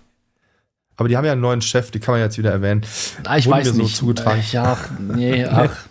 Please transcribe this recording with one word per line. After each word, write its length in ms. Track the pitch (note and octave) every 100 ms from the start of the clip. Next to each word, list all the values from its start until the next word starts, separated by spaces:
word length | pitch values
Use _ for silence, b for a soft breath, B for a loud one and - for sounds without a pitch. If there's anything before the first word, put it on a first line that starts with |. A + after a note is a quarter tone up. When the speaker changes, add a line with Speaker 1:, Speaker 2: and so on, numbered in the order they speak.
| b _ _ _ _ _ _ _ _ -
Speaker 1:
Aber 120 | A#2
die 80 | A#2+
haben 80 |
ja 80 | D3+
einen 80 | C3
neuen 220 | B2 A#2+
Chef, 280 | A2 B2 A#2
die 80 | G#2+
kann 140 | A#2+
man 60 | A#2
jetzt 180 | A2 G#2+
wieder 140 | G#2+
erwähnen. 300 | F#2+ G2+ G#2 B B B B
Speaker 2:
Ah, 120 | - D3
ich 80 | B2
Speaker 1:
Wurde 100 | C#3
Speaker 2:
weiß 80 | C3+
Speaker 1:
mir 40 |
so 80 | A2+
Speaker 2:
nicht. 140 | A2 -
Speaker 1:
zugetragen. 460 | B2 A#2 A2+ A2 G#2+
Speaker 2:
Ja, 260 | B2 B2 A#2+ - -
nee, 440 | G2 A#2 B2 B2+
Speaker 1:
<laughs> 60 | B2
Speaker 2:
ach. 200 | B2 B2 - -